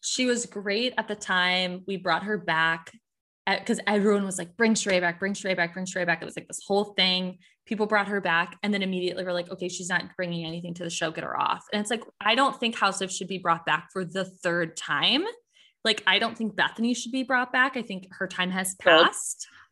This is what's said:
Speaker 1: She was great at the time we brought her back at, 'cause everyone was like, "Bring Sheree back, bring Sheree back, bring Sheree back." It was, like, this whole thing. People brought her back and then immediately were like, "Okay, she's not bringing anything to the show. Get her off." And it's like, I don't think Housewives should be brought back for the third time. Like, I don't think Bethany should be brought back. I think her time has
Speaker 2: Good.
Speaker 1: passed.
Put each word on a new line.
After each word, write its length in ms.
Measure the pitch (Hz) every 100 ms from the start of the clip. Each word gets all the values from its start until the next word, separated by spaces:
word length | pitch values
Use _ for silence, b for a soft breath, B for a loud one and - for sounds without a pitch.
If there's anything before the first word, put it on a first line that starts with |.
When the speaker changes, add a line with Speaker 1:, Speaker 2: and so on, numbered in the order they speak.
Speaker 1:
She 240 | - - 254
was 200 | 240 240
great 480 | 208 202 202 254 247
at 100 | 220
the 80 | 208
time 680 | - 185 180 180 185 180 185
we 100 | 190
brought 260 | 180 165
her 140 | 190 214
back 540 | 170 160 165 165 - - _ _ _ _ -
at, 180 | 196 190
'cause 140 | 226 -
everyone 380 | 208 202 202 196
was 120 | 185
like, 180 | 170 -
"Bring 160 | 226
Sheree 260 | 220 - 180
back, 180 | 175 170
bring 140 | 196
Sheree 220 | 202 196 180
back, 180 | 170
bring 120 | 180 185
Sheree 200 | 185 175
back." 160 | 165
It 40 | -
was, 100 | -
like, 100 | -
this 140 | - -
whole 280 | 202 208 202
thing. 440 | 185 185 185 180 b b _
People 200 | 208 214
brought 220 | 214 190
her 100 | 202
back 360 | 185 165 175 -
and 100 | 208
then 100 | 202
immediately 400 | 190 185 180 175
were 80 | 185
like, 160 | 175 175
"Okay, 200 | 170 180
she's 180 | 175 180
not 140 | 180 180 -
bringing 280 | 180 170 165
anything 280 | 165 175 175
to 80 |
the 60 | 170
show. 220 | 170 165
Get 120 | 160
her 160 | - -
off." 260 | - - -
And 80 | 208
it's 80 | 208
like, 140 | 233 - _
I 160 | 208 233
don't 220 | 269 -
think 160 | 233 226
Housewives 380 | 202 190 185 185
should 120 | 180
be 80 | 185
brought 280 | 175 165 -
back 240 | 156 -
for 100 | 190
the 220 | 180 180 185
third 500 | - 180 170 165 165
time. 480 | - 147 170 247 403 466 _ b b b -
Like, 180 | 170 -
I 120 | 190
don't 180 | 226 226
think 180 | 220 -
Bethany 380 | - - 233
should 180 | 240 -
be 120 | 262
brought 280 | 262 254 254
back. 220 | 262 262 269
I 40 |
think 260 | 220 190 185
her 160 | - 185
time 240 | - 185
has 240 | 185 190 -
Speaker 2:
Good. 300 | - 160 185
Speaker 1:
passed. 420 | - - - - b b